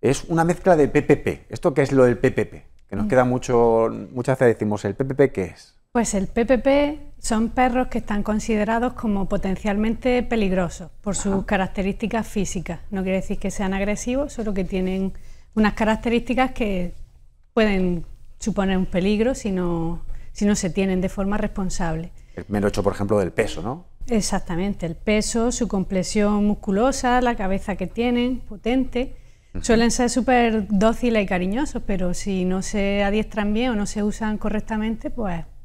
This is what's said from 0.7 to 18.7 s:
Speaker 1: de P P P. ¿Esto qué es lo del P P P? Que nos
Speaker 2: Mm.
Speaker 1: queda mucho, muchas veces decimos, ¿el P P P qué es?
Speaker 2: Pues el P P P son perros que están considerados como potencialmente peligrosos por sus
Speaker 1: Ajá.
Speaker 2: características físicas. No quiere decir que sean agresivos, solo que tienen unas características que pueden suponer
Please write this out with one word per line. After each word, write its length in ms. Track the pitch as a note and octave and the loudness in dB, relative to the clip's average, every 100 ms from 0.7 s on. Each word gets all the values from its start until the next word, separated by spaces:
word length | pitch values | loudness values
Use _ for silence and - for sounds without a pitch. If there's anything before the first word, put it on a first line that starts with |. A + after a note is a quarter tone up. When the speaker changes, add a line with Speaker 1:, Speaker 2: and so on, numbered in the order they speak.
| E3 | 6
Speaker 1:
de 120 | C3+ | 6
P 120 | D3 | 4
P 140 | - C#3+ | 4 2
P. 300 | G#2 D2 - | 2 -6 -8
¿Esto 240 | - F3+ | -4 0
qué 80 | C#3+ | 2
es 120 | C3+ | 4
lo 100 | C3+ | 6
del 140 | B2 G#2+ | 6 6
P 120 | C3 | 2
P 140 | - G2+ | 2 -2
P? 200 | D#2 - - - | -6 -18 -20 -8
Que 80 | G2 | -4
nos 80 | G#2+ | 2
Speaker 2:
Mm. 40 | |
Speaker 1:
queda 140 | B2+ | 4
mucho, 680 | B2 B2+ B2+ A#2+ A#2 A2+ A2+ A2 G2+ | 4 2 2 4 6 6 2 -2 -8
muchas 260 | B2+ A#2+ C3 | -4 -2 4
veces 180 | B2 G#2+ | 4 4
decimos, 280 | G#2+ G#2 G2+ | 0 -2 -2
¿el 80 | |
P 120 | G2 C3+ | -2 -2
P 100 | C3+ | 2
P 160 | C#3 | 2
qué 120 | - F2 | 2 -6
es? 300 | - - _ _ | -8 -20 _ _
Speaker 2:
Pues 220 | A#3+ G#3+ | -2 0
el 140 | G3 G3 | -2 -2
P 180 | A#3 A#3 | 0 2
P 140 | B3 | 2
P 400 | C#4 C#4 D4 D4+ - - | 4 2 2 -2 -12 -10
son 320 | - A3 A3+ | -4 0 0
perros 380 | B3+ B3+ B3+ B3+ | 2 2 2 -2
que 100 | A#3 | -4
están 240 | - G#3 | -2 -2
considerados 720 | G3+ G#3+ A3 G#3+ G#3 A3+ B3 | -2 -2 0 0 0 0 -2
como 340 | B3 A3+ G3 F#3+ | -2 -2 0 0
potencialmente 960 | G3+ F#3+ F3+ G#3 G3+ A3 A3+ B3+ B3 | 0 -2 -2 -2 0 0 0 0 0
peligrosos 680 | A#3+ A3+ G3 F#3 E3+ - E3+ - | 0 0 2 0 -2 -4 -14 -10
por 140 | G#3 F#3 | -4 -2
sus 180 | G3 | 0
Speaker 1:
Ajá. 120 | G3 - | -2 0
Speaker 2:
características 800 | G3 F#3 - F#3+ - G#3+ A3+ G#3+ | 0 0 -2 -4 -2 -2 -2 -2
físicas. 540 | G#3+ F3 F#3+ D3+ E3 - | -2 -2 -4 -6 -10 -8
No 100 | G3 | -4
quiere 160 | F#3 F#3+ | -2 -2
decir 220 | F#3 G3+ | -2 -4
que 100 | F#3+ | -4
sean 240 | - F#3+ | -4 -2
agresivos, 600 | F#3+ G3+ G#3 B3 C4 C#4+ | -2 -2 -2 -2 -2 -4
solo 200 | - G#3+ | -4 -4
que 100 | G#3 | -2
tienen 500 | F3+ F#3+ F#3 F#3+ F#3+ - - - - A3 | -2 -2 -2 -2 -4 -6 -12 -16 -6 2
unas 180 | G#3+ | 2
características 760 | G#3+ G#3+ A3 A#3 A#3 A#3 B3 B3+ | 2 0 0 0 0 0 0 0
que 420 | B3+ G#3+ F#3 F3 - - - - - _ | 0 -2 -2 -4 -6 -16 -20 -20 -20 _
pueden 520 | A#3+ G#3+ F#3+ F#3 F3 - - - - | 2 4 4 2 0 -4 -14 -18 -8
suponer 400 | A3+ G3 F#3+ | -4 0 2